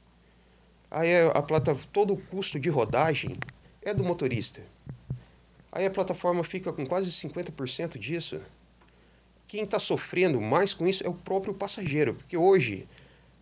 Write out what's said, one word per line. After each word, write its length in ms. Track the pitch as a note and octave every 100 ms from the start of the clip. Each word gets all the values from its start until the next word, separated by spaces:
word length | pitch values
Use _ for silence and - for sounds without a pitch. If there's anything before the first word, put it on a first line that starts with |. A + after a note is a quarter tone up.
| _ _ _ _ _ _ _ _ _
Aí 240 | - E3+
a, 140 | F3 E3
a 100 | -
plata-, 340 | D3 D#3 E3+ C3 -
todo 220 | G#3 G#3
o 20 | F#3+
custo 420 | - F#3+ F#3+ D3+
de 120 | C3
rodagem 680 | C#3+ G#2+ A#2 D#3 C#3+ G2 - - - - _
é 100 | -
do 100 | G#3
motorista. 600 | F3+ F3 C#3 A2+ - - G2 - - B2+ - - - - _ _ -
Aí 140 | -
a 60 | F#3+
plataforma 520 | F#3+ F#3 E3+ F3+ F3
fica 300 | D#3+ F#3 F3+
com 140 | D#3+ C3
quase 260 | F3+ F#3+
cinquenta 400 | - D#3 - F3
por 160 | D#3 C3
cento 300 | - E3+ B2+
disso. 420 | G2+ E3+ D#3+ - - - _ _ - _ - _ _ _ -
Quem 200 | G3+ G#3
tá 120 | G#3+
sofrendo 640 | - C3 - - F3+ C3
mais 320 | G#2+ D3 F#3+
com 140 | - E3+
isso 180 | F#3+
é 40 | -
o 40 |
próprio 380 | F3+ - F#3+ G3
passageiro, 600 | G3 G3+ - F3+ D3 C3+
porque 240 | - - E3+
hoje, 500 | F3+ F#3+ A#2+ G2 - - - - _ _